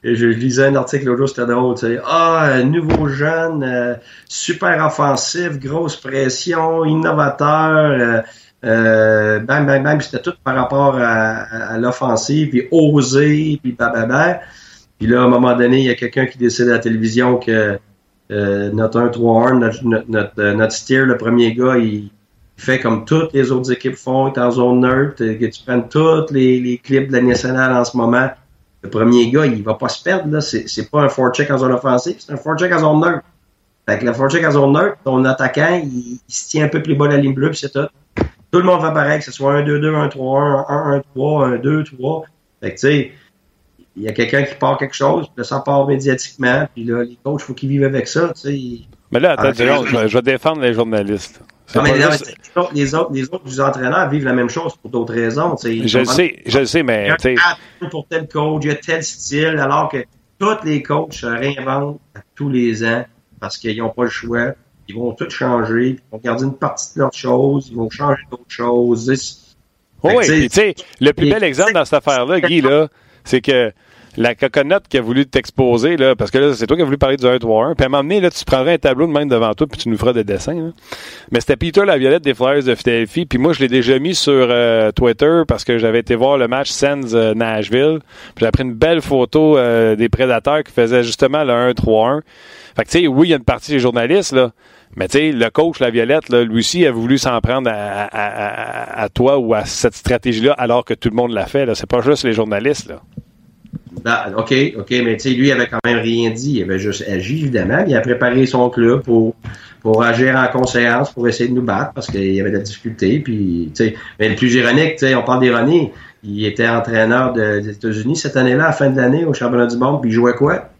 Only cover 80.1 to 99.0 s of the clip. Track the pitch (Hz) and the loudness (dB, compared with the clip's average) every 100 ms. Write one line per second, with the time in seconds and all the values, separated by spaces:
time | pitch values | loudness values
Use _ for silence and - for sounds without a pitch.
80.1 | 117 101 98 - 165 160 - - - - | 0 -2 -4 -4 -6 -8 -12 -20 -18 -18
81.1 | - - 120 - 127 165 196 202 151 131 | -20 -4 -2 0 0 2 2 4 4 4
82.1 | 170 143 120 127 143 127 113 123 117 110 | 4 2 0 2 2 2 0 0 0 0
83.1 | - 143 123 151 147 135 127 117 131 156 | -4 -2 0 2 2 2 2 4 2 2
84.1 | 175 - 139 123 120 120 113 107 - 123 | 0 2 4 4 4 4 4 2 2 0
85.1 | 110 147 170 156 113 - 117 113 113 113 | 4 4 4 2 -2 0 0 2 0 0
86.1 | 120 131 143 117 131 139 - 139 143 123 | 2 2 2 2 -2 -4 -2 0 0 0
87.1 | 113 110 110 113 110 104 120 151 160 _ | 2 2 0 -2 -2 0 2 2 0 _
88.1 | - - - 113 104 131 113 156 170 - | -20 -20 -2 0 0 -4 0 2 2 0
89.1 | 135 123 156 156 147 120 117 113 107 117 | 0 2 4 4 4 4 4 2 2 0
90.1 | - 127 117 - 151 - - 117 123 117 | 2 2 2 0 -2 -2 0 2 2 0
91.1 | - 135 147 143 120 123 120 - 110 117 | 0 2 2 0 2 2 0 2 2 2
92.1 | 147 - - - - - - 113 175 170 | 0 -6 -20 -20 -20 -10 -6 0 2 2
93.1 | 131 170 147 117 120 - 143 123 117 120 | 4 4 4 2 -2 -2 0 2 0 0
94.1 | 190 185 131 123 _ _ _ _ - 92 | 0 2 2 0 _ _ _ _ -8 0
95.1 | 139 156 131 113 - 165 156 127 117 117 | 2 2 0 0 2 0 2 0 2 2
96.1 | 156 147 120 117 113 107 175 160 117 117 | 0 2 0 2 0 0 2 2 2 0
97.1 | 135 135 120 110 131 127 107 104 101 101 | 0 2 -2 0 0 -2 -4 -6 -6 -6
98.1 | 113 104 113 104 - 113 117 120 113 | -4 -6 -4 -8 -8 -10 -10 -10 -6